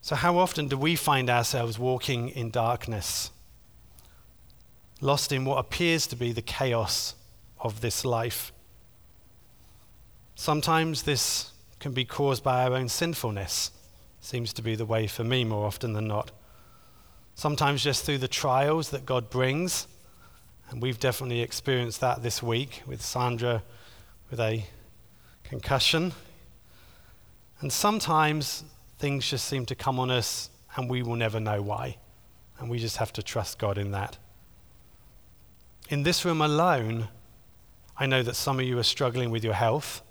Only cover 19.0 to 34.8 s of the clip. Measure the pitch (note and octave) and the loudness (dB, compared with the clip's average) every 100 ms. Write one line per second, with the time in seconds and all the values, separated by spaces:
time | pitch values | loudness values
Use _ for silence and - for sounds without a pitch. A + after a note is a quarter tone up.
19 | C3 B2+ A2+ B2+ C3 C#3 F3+ - - - | -2 -2 0 0 2 2 0 -2 -6 -16
20 | - - - - - - - B2 B2 A#2+ | -20 -20 -20 -20 -20 -20 -14 -4 -4 0
21 | C3 A#2+ C3 A#2+ A#2 - - C3 A#2+ - | 0 0 -2 -2 -2 -4 0 0 0 0
22 | B2+ B2 A#2+ - A#2+ A#2 C3+ - - B2+ | 0 0 -2 -2 0 -2 -2 -10 -10 -8
23 | - B2 B2 A#2+ A#2+ A#2 - - - - | -4 0 0 0 0 0 -2 -18 -20 -20
24 | - - - A#2+ A2 A2 G2 - - - | -20 -20 -12 -2 0 0 -4 -12 -20 -20
25 | - - - - - C3 - C3+ - E3 | -20 -20 -20 -20 -12 -8 0 2 4 2
26 | F3+ D3+ - - - - - - - - | 0 -4 -16 -20 -20 -20 -20 -20 -20 -20
27 | - - - - - - C#3+ - G#3 A3 | -20 -20 -20 -20 -20 -8 -4 0 2 2
28 | - D#3 D3+ D3+ C#3+ - - - - - | 2 4 4 2 -2 -6 -10 -20 -20 -6
29 | C#3+ C#3 A#2+ C3 - C3+ A#2+ C3 - B2+ | -2 -2 -2 -2 -2 -4 -4 -4 -2 0
30 | B2+ B2+ A2 - - - - - B2 B2+ | 2 2 0 -4 -8 -14 -12 -6 -2 -2
31 | A#2+ A#2 A2+ A2 G#2+ G#2 G2+ G#2 B1+ - | 0 0 0 0 0 -2 -2 -4 -6 -8
32 | - - - - - - A#2+ A#2+ A2+ - | -16 -20 -20 -20 -20 -12 -6 -4 -4 -2
33 | A2 - G#2 - G2+ - G#2 G2+ G2+ G2 | -4 -4 -4 -4 -4 -4 -2 -2 -2 -2
34 | G2 - - - - - - - | -6 -8 -20 -20 -20 -20 -20 -20